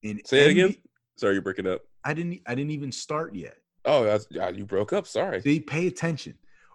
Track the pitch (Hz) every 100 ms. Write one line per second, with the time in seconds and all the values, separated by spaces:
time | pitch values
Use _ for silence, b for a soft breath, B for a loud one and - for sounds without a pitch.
0 | 107 107 - 135 147 156 190 - _ _
1 | _ - 101 98 95 95 92 92 - _
2 | 143 151 170 175 - 123 147 151 143 -
3 | - 156 160 135 135 - _ _ - 147
4 | 110 107 - - 92 95 101 98 107 202
5 | - 107 185 95 139 151 - 147 180 180
6 | 165 156 - - _ _ _